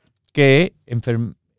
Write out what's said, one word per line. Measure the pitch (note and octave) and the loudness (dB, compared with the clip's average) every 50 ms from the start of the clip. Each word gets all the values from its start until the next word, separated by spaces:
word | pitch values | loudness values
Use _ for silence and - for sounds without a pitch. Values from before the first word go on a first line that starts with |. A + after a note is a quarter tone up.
| _ _ _ _ _ _ _ | _ _ _ _ _ _ _
que | - C#3+ C#3 C3+ C#3+ F3 F#3+ - _ _ | 0 2 4 4 2 2 -2 -4 _ _
enfer-, | - A#2+ A#2 A2+ - A#2 A#2 A#2 G#2+ - - _ _ _ | -10 -8 -8 -6 -4 -4 -4 -6 -8 -10 -16 _ _ _